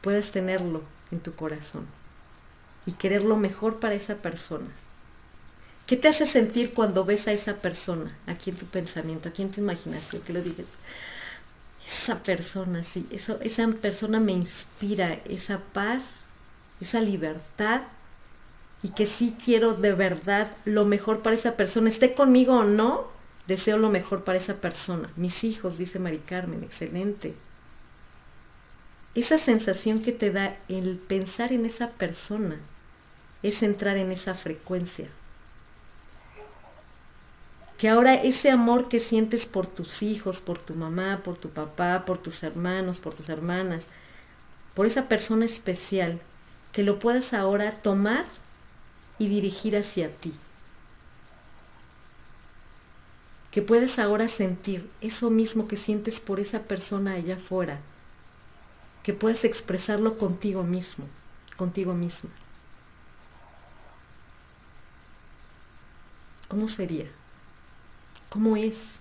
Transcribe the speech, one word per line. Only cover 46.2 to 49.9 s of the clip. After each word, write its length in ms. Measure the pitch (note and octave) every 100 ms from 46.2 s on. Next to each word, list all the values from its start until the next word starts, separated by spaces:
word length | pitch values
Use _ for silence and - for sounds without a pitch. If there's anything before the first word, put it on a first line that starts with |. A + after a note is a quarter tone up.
| - - - - -
que 100 | -
lo 160 | G3+ G3+
puedas 340 | A3+ B3 B3
ahora 400 | A3 F#3+ G3+ G#3
tomar 520 | G#3+ G#3+ G3 G3+ B3+ F4+ - - - - - - - - -
y 100 | G#3
dirigir 480 | G3+ G3 F#3+ A3 G#3
hacia 380 | G3+